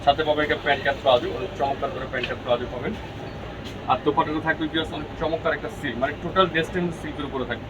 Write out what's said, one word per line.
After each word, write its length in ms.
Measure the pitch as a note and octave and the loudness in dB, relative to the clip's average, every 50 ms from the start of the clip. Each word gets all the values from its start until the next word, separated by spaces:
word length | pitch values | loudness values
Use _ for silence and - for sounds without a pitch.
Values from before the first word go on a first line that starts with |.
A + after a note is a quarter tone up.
| - | 6
সাথে 180 | C#3+ C#3+ D3+ D3+ | 6 4 6 4
পাবেন 160 | D3+ D3+ D3+ D3 | 2 4 4 4
একটা 120 | D3 D3 - - | 2 0 0 2
প্যান্ট 180 | D3+ C#3 C#3 - | 2 2 4 2
কাট 100 | C#3 C#3 - | 0 0 4
প্লাজো, 260 | - C3+ B2+ A#2+ D#3+ F#3+ - B2+ | 6 6 6 6 4 0 -2 -4
অনেক 120 | B2+ A#2+ - - | -4 -6 -2 0
চমৎকার 320 | C#3+ C3+ A#2+ - C#3 - B2 | 0 0 0 0 -2 -4 -2
করে 120 | B2+ C3+ A#2+ | -4 -6 -4
প্যান্ট 140 | C3 B2+ A#2+ A2+ | -2 -4 -2 -2
কাট 100 | B2 G#2+ - | -4 -4 2
প্লাজো 220 | B2+ A#2+ A#2+ B2 - B2+ | 2 2 2 2 -4 -4
পাবেন। 180 | B2 C3+ F#3 A3 - - - - - - - - - - - - - - - - - - - | -4 -4 -4 -4 -4 -8 -10 -10 -10 -10 -8 -8 -8 -10 -8 -10 -8 -8 -8 -8 -6 0 0
আর 80 | C3 B2+ - | 0 2 4
দোপাট্টাটা 380 | D3+ C#3+ E3 D3+ D#3 D3+ D#3 D3+ D#3 | 2 4 4 2 2 0 0 0 0
থাকবে 160 | D3+ D3 D#3+ D3+ D#3 | 0 0 -2 0 0
just 160 | E3 D#3 - D#3 | -2 -2 -2 -4
অনেক 120 | D3+ D3 D3 - - | -6 -6 -8 -4 -2
চমৎকার 320 | E3 D#3 E3 D#3+ - E3 D3+ | 0 0 0 0 0 0 0
একটা 140 | C#3+ D#3 C3+ - - | 0 -4 -8 -8 -4
সিল্ক, 180 | - C3+ A2+ A#2 | -6 -4 0 0
মানে 100 | C3 D3 D3 - | 0 0 0 -4
টোটাল 240 | - E3 - F#3+ F#3+ E3+ | -6 0 4 4 4 4
ড্রেসটা 240 | D#3 E3 D#3+ - - F3+ | 4 0 0 2 0 0
কিন্তু 160 | F3 F3 D#3+ - | 0 0 -2 -4
সিল্কের 260 | - D3+ C#3+ D3 C#3 C3+ | -8 -8 -6 -6 -6 -4
উপরে 140 | C3+ C3 B2 A#2+ | -4 -4 -2 -4
থাকবে। 160 | A#2 G#2+ G#2+ | -4 -6 -6